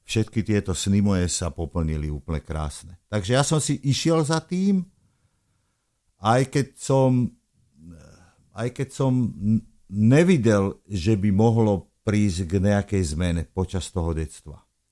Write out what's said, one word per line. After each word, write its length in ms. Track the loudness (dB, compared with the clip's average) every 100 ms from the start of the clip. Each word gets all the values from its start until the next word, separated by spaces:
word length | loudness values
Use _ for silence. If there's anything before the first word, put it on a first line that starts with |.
všetky 380 | -6 -4 -2 -4
tieto 320 | -2 -2 -2
sny 260 | -4 0 0
moje 300 | 2 0 0
sa 240 | -4 -6
poplnili 560 | -6 -6 -4 -4 -4 -6
úplne 300 | -8 -6 -8
krásne. 580 | -6 -8 -8 -10 -18 -20 -8
Takže 240 | -6 0
ja 120 | 0
som 180 | 2 0
si 180 | -2 -4
išiel 400 | -2 0 0 0
za 180 | 0 -2
tým, 420 | -4 -2 0 0 -2 _ _ _ _ _ _ _ _ _ _ _ _ _
aj 220 | 0 0 0
keď 200 | -2 -4 -6
som, 560 | -2 2 4 2 -2 -6 _ _ _ _ -20 -20 -20 -20 _ _ _
aj 180 | -8 -8 -6
keď 140 | -8
som 220 | -2 0
n-, 480 | 2 0 -2 0 0 0 _ -8
nevidel, 920 | 2 6 6 6 4 4 2 0 -4
že 320 | -8 -4 0 2
by 140 | 2
mohlo 560 | 4 4 4 2 0 -4 _
prísť 400 | -2 0 0 -2
k 100 | -2 0
nejakej 440 | 2 0 0 -2 -2
zmene 360 | -2 -2 -2 -6
počas 420 | -6 -6 -6 -8
toho 240 | -6 -4
detstva. 480 | -4 -6 -10 -20 -20 _ _ _